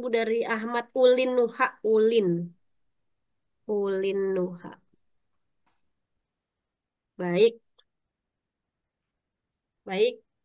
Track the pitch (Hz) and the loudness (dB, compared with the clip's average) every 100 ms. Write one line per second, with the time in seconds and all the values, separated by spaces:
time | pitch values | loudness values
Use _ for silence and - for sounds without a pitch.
0 | 247 226 226 233 - 226 226 240 233 269 | -2 -2 -2 -2 -2 -4 -4 -6 -6 2
1 | 254 254 254 254 233 240 262 - 214 220 | 4 4 2 0 0 0 -4 -2 -2 2
2 | 220 233 190 170 175 - _ _ _ _ | 2 2 2 -2 -6 -14 _ _ _ _
3 | _ _ _ _ _ _ - 208 196 190 | _ _ _ _ _ _ -6 -4 -2 -2
4 | 196 196 190 190 180 175 - - _ _ | -4 -2 -2 -2 -4 -6 -16 -20 _ _
5 | _ _ _ _ _ _ _ _ _ _ | _ _ _ _ _ _ _ _ _ _
6 | _ _ _ _ _ _ _ _ _ _ | _ _ _ _ _ _ _ _ _ _
7 | _ - 180 175 226 226 _ _ _ _ | _ -10 -4 2 2 2 _ _ _ _
8 | _ _ _ _ _ _ _ _ _ _ | _ _ _ _ _ _ _ _ _ _
9 | _ _ _ _ _ _ _ _ 202 190 | _ _ _ _ _ _ _ _ -8 0
10 | 233 240 _ _ | 0 0 _ _